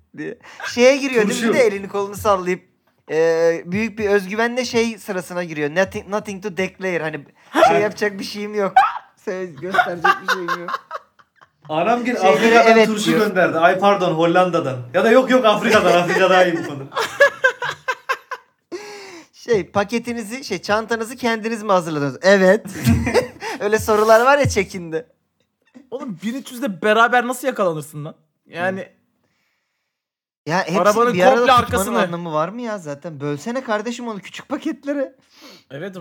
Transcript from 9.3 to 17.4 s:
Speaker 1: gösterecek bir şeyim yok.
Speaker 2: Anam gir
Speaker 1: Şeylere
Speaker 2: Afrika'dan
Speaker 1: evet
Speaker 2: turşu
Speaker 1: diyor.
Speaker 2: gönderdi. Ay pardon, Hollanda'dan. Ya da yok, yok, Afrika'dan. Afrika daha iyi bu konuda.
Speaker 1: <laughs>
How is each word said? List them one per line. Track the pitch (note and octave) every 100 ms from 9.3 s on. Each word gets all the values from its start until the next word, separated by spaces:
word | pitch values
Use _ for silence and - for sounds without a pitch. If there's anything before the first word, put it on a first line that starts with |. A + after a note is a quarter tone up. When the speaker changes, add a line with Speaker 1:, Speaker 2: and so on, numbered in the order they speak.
| F#3 F#3 C#3
Speaker 1:
gösterecek | E3+ - - F4 G4 G4
bir | F#4+
şeyim | F#4+ F4 F4+
yok. | - - - - _ _ _ _ _ _ -
Speaker 2:
Anam | D#3 G#3 A#3+ A#3+
gir | G#3+
Speaker 1:
Şeylere | F#3 F#3+
Speaker 2:
Afrika'dan | A3+ A#3 A3+
Speaker 1:
evet | A3+ A3
Speaker 2:
turşu | G#3 -
Speaker 1:
diyor. | A3+ G#3
Speaker 2:
gönderdi. | F#3 D#3+ D#3+
Ay | F3 F#3
pardon, | G3+ G3 F3+
Hollanda'dan. | D#3+ E3+ F3+ F#3 E3 C3+ - -
Ya | F3
da | A3
yok, | B3+ B3+
yok, | B3+ A3
Afrika'dan. | G3+ G#3+ G#3+ F3+ F3
Afrika | E3 F#3+ F#3
daha | F#3 F#3
iyi | E3
bu | -
konuda. | C3+ C3+
Speaker 1:
<laughs> | - A4 - C#5 -